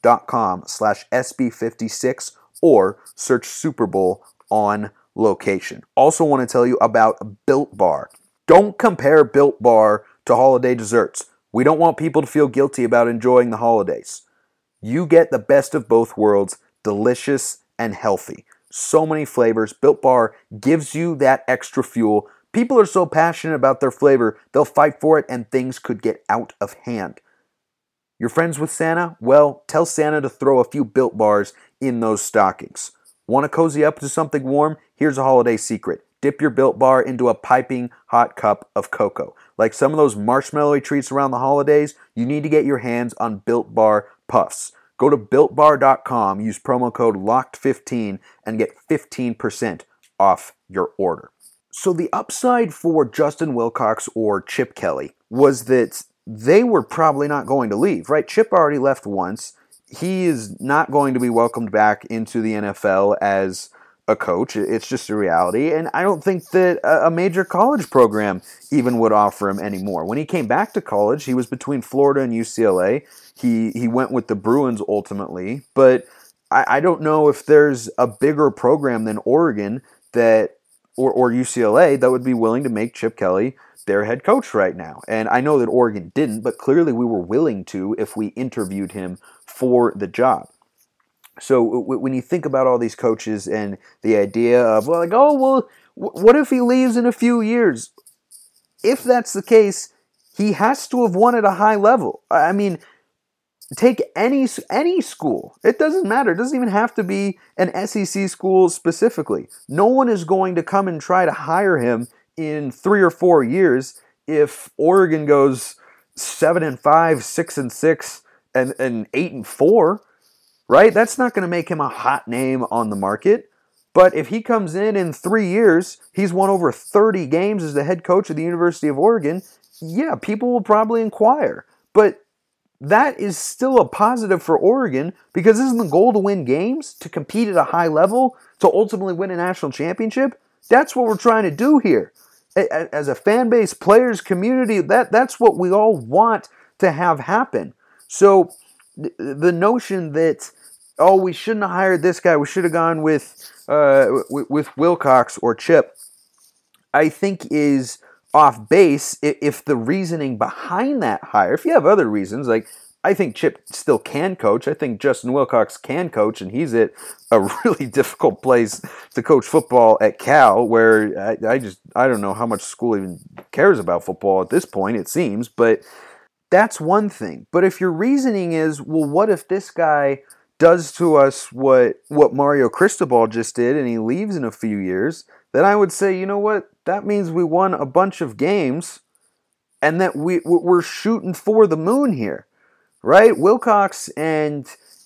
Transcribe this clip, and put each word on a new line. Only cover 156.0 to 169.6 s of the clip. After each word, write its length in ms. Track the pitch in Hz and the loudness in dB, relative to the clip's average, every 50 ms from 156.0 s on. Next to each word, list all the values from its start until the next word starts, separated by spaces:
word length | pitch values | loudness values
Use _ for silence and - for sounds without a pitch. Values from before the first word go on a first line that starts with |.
| - - _ _ _ _ _ _ _ _ _ _ _ _ _ _ _ _ - | -20 -20 _ _ _ _ _ _ _ _ _ _ _ _ _ _ _ _ 0
I 160 | 139 156 156 | 0 0 0
think 380 | 151 - - 196 196 175 - - | -2 -4 -6 -6 -6 -6 -8 -6
is 480 | - 151 147 147 139 135 127 120 - - _ _ _ _ _ _ - | -4 -2 0 0 0 -2 -2 -6 -12 -18 _ _ _ _ _ _ 2
off 360 | 147 151 139 123 113 107 - | 4 4 4 2 0 -2 2
base 480 | 151 185 196 165 143 147 - - - - - | 4 4 6 4 4 0 -4 -8 -8 -4 -4
i-, 140 | 147 151 - - | -4 -2 -2 -2
if 220 | 147 135 - - | -4 -4 -4 -4
the 120 | - 143 | -4 -4
reasoning 600 | 120 113 117 160 196 190 165 170 160 147 135 123 107 | -2 -2 -2 -4 -4 -4 -6 -6 -6 -6 -6 -6 -4
behind 640 | 107 - - - - - 175 190 233 269 294 262 180 | -6 -6 -6 -8 -12 -8 -4 -4 -2 -2 -2 -2 -2
that 220 | 120 104 - - | -2 -2 -4 -6
hire, 300 | - - 104 95 90 120 | -2 0 0 2 2 0
if 100 | 165 - | -2 0
you 80 | 330 330 | 0 2
have 140 | - 151 | 2 4
other 220 | 160 208 202 156 110 | 4 4 4 2 2
reasons, 380 | 104 104 98 92 104 123 143 | 0 -2 -4 -4 -6 -6 -2
like, 220 | 123 113 110 110 - - - - _ _ _ - | 0 0 0 -2 -6 -14 -20 -20 _ _ _ -2
I 60 | 170 196 | -2 0
think 240 | - 196 139 104 | 0 -2 -4 -4
Chip 240 | - - 160 - - _ | -2 -2 -2 -2 -4 _
still 320 | - - - - - 135 107 | -18 -16 -6 0 0 0 0
can 360 | - - - 143 160 196 185 | 0 -4 -6 -4 -4 -4 -4
coach. 320 | - - 107 101 120 - | -2 0 0 0 0 -2
I 60 | - 151 | -4 -6
think 260 | - 151 131 117 101 | -4 -4 -6 -6 -2
Justin 360 | - 139 127 - - 123 127 | -2 -2 -2 -2 -4 -4 -2
Wilcox 420 | 143 135 - - 117 107 - - | -2 0 0 2 0 0 0 -4
can 320 | - - - 135 160 180 165 | -12 -10 -8 -6 -6 -6 -4
coach, 320 | - 113 107 107 110 - | -2 -2 -2 -2 -2 -6
and 100 | 95 92 | -10 -10
he's 220 | 101 127 170 147 113 | -6 -6 -6 -2 0
at 200 | 117 110 - - - - - - _ _ - | 0 0 0 -2 -8 -20 -20 -20 _ _ 0
a 100 | 117 110 | 2 2
<laughs> 240 | 95 95 - - - | 2 0 -4 -2 -2
really 220 | 233 - - 143 | -2 -2 -2 -4
difficult 560 | 123 - 139 131 - - - - 143 98 - - | -4 -2 -2 -2 -2 -2 -2 0 0 0 0 0
place 380 | 131 127 120 117 104 - - - - - - - - - | 2 2 2 2 0 -4 -10 -16 -18 -20 -20 -20 -14 -10
to 80 | - 117 | -6 0
coach 220 | - 160 131 113 | 2 2 2 2
football 540 | - - 156 | 0 -2 -2